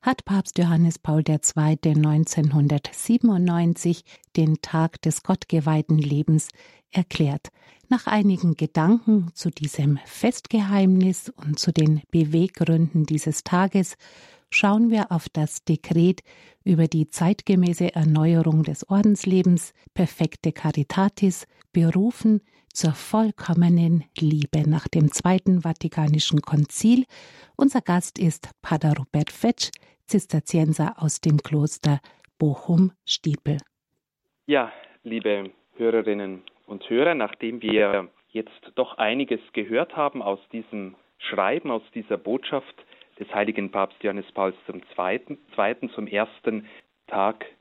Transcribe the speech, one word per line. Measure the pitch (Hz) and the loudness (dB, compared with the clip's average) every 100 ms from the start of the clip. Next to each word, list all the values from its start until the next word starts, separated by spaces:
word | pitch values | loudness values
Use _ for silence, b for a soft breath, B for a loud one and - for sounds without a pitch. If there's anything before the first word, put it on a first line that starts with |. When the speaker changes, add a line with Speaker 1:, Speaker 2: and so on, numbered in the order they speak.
Speaker 1:
hat | - 262 | -2 -4
Papst | - 196 - - | -2 -2 -2 0
Johannes | 175 165 170 165 | 2 4 2 0
Paul | - 156 | -2 0
der | 156 156 | 2 0
Zweite | - - 151 156 165 151 | 0 0 0 2 2 2
neunzehnhundertsiebenundneunzig | 151 151 160 - 151 147 143 147 - - - 240 233 190 180 170 170 170 170 170 _ b b - | 4 2 0 0 2 2 2 0 -4 -14 0 2 4 2 2 2 0 0 -2 -2 _ b b 0
den | 160 156 | 2 0
Tag | - 160 160 - | -2 0 0 -2
des | 160 - | -4 -4
gottgeweihten | - 190 - 165 151 156 147 156 | -2 -4 0 -2 2 0 2 2
Lebens | 143 143 151 156 - B B B B | 2 0 2 0 0 B B B B
erklärt. | - 175 - 151 143 - b b b b | -4 -4 0 -2 -2 -10 b b b b
Nach | 254 - | -2 2
einigen | 214 208 180 170 | 2 2 2 2
Gedanken | 156 156 - 160 233 226 214 170 | 0 -2 0 2 2 4 2 2
zu | - 170 | -6 -8
diesem | - 151 - 143 143 | -6 -8 -2 0 0
Festgeheimnis | - - 220 - - 226 202 202 190 185 185 185 - | -4 -4 -2 -2 -2 -2 0 2 4 4 2 0 -8
und | - 151 151 | -12 -8 -4
zu | - | -2
den | 160 156 156 - | 2 2 2 0
Beweggründen | 170 156 165 185 - 165 165 165 160 | 0 2 2 0 -2 0 2 2 0
dieses | 151 156 156 151 | 0 -2 -2 -6
Tages | - 180 190 202 185 - B B B B B | -2 0 2 0 -2 -6 B B B B B
schauen | - 208 208 233 | 0 2 2 2
wir | 220 196 | 2 0
auf | 170 - | -2 -4
das | - 151 - | -4 -4 -4
Dekret | - 160 - 165 175 185 - b b b | -2 -2 0 2 4 2 -6 b b b
über | - 170 160 | 0 2 2
die | 165 156 | 2 -2
zeitgemäße | - 175 208 - 190 180 170 175 - | 0 0 0 0 2 2 0 -2 0
Erneuerung | 156 156 160 165 165 156 | 2 4 4 4 4 2
des | 156 147 - | 0 -4 -2
Ordenslebens, | 196 214 202 - 185 185 175 - _ b | 2 2 2 2 2 4 2 0 _ b
Perfecte | - 175 - 160 - 160 | -4 -4 0 -4 -2 -6
Caritatis, | - 156 151 143 - 196 - 196 175 - b b | -4 -4 -2 -4 0 -2 2 -2 -2 -10 b b
berufen | - 165 180 214 - 220 214 b b b | 0 2 2 0 0 2 2 b b b
zur | - 165 | -4 -2
vollkommenen | 147 - 214 220 - - 170 170 175 170 170 - - | -2 -4 0 0 -2 -4 2 4 4 4 2 -2 -2
Liebe | 160 151 147 156 151 | 0 0 0 0 0
nach | 156 - | 0 0
dem | 165 151 | 2 2
Zweiten | - 175 185 - 180 | 2 0 2 2 0
Vatikanischen | 165 165 165 - 151 151 - 151 | 0 -6 -6 -2 0 0 2 -2
Konzil. | - 151 147 - 220 247 254 B B B B B | 0 0 0 0 2 4 2 B B B B B
Unser | 277 262 | 0 0
Gast | - 180 - - | 0 -2 -2 -2
ist | 175 - - - | -2 -2 -12 -18
Pater | - 156 156 147 | -4 -2 0 0
Rupert | 135 151 151 | -2 -4 -4
Fetsch, | - 226 - - B B B | -2 -2 -2 -6 B B B
Zisterzienser | _ 202 - 160 - 170 156 156 156 - | _ -2 0 -4 -2 0 0 0 -2 -2
aus | 160 - | -4 -2
dem | 160 151 | 0 0
Kloster | - 151 147 - 156 143 b b b _ | 0 -2 -2 -2 -2 -2 b b b _
Bochum-Stiepel. | 156 139 - 170 185 - - - - 147 - 147 - _ _ _ _ _ _ _ | -2 -2 0 2 2 0 -8 -6 -4 -4 -4 -6 -8 _ _ _ _ _ _ _
Speaker 2:
Ja, | - 143 117 B B B | -2 -2 -2 B B B
liebe | 117 113 107 104 98 _ _ - | -10 -6 -2 -4 -6 _ _ -4
Hörerinnen | 117 113 107 104 98 92 - _ _ | -2 0 -2 -4 -6 -12 -18 _ _
und | 101 - | -16 -4
Hörer, | 117 151 | 0 0
nachdem | 160 107 - 117 120 | 0 -6 -6 -10 -8
wir | 110 104 104 98 92 _ _ | -2 0 0 -2 -6 _ _
jetzt | 110 110 - - | -12 -12 -16 -16
doch | - 123 - | -6 -6 -2
einiges | 107 123 135 113 - | -4 -2 -4 -6 -6
gehört | - 104 117 170 - | -10 -4 -4 -4 -4
haben | 147 135 | -6 -4
aus | 101 101 _ | -6 -8 _
diesem | 117 110 107 95 92 _ _ | -16 -12 -12 -14 -16 _ _
Schreiben, | - 101 98 147 151 | -10 -4 -2 -2 -4
aus | 117 - | -8 -8
dieser | 117 107 101 | -16 -8 -8
Botschaft | - 127 - 143 - - - b b _ | -4 -6 -4 -8 -10 -20 -20 b b _
des | 104 | -8
heiligen | 104 104 104 98 | -4 -4 -4 -6
Papst | 98 98 _ | -4 -6 _
Johannes | 107 101 92 | -8 -8 -12
Pauls | - 95 90 - | -4 -4 -4 -14
dem | 90 - | -16 -16
Zweiten, | - 90 113 - 147 _ | -6 -4 -4 -8 -20 _
zweiten | - 101 120 123 | -4 -4 -4 -10
zum | - 107 | -10 -6
ersten | 101 110 - - 110 107 B _ _ _ | -4 -4 -6 -8 -8 -10 B _ _ _
Tag | - 98 113 - _ | -2 -2 -4 -14 _